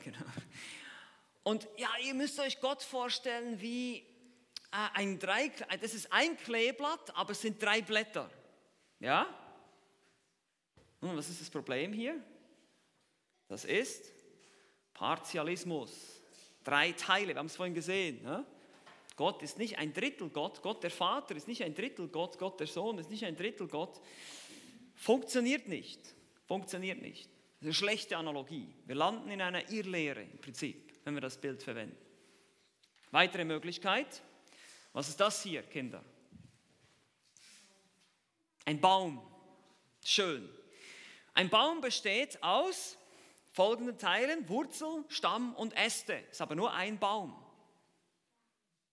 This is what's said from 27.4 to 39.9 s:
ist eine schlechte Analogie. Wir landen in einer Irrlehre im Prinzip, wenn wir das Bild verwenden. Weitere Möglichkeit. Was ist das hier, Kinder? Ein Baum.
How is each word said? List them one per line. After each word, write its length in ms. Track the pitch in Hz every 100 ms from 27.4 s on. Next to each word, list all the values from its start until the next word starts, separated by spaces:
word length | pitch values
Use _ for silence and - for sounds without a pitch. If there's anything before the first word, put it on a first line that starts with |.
| _ -
ist 20 |
eine 100 | 151
schlechte 440 | 160 202 214 - 170
Analogie. 540 | 160 143 135 160 - - -
Wir 80 |
landen 360 | 135 175 226 196
in 120 | 196
einer 300 | 180 180 -
Irrlehre 500 | 214 190 180 151 123
im 160 | 95 -
Prinzip, 560 | 139 120 139 - - -
wenn 120 | 147 143
wir 60 |
das 200 | 131 -
Bild 220 | 139 127
verwenden. 340 | - 117 107 - - - - - _ _ _ _ _ _ -
Weitere 340 | 147 180 185
Möglichkeit. 800 | 160 151 170 175 196 220 285 - - - - - - - -
Was 160 | - 147
ist 100 | 156
das 220 | 208 208
hier, 220 | 202 147
Kinder? 400 | - 147 123 92 - - - - - _ _ _ _ _ _ _ _ - - - - - _ _ _ _ _ _ _ _ -
Ein 140 | 151
Baum. 400 | 190 190 180 131 - - - - - _ _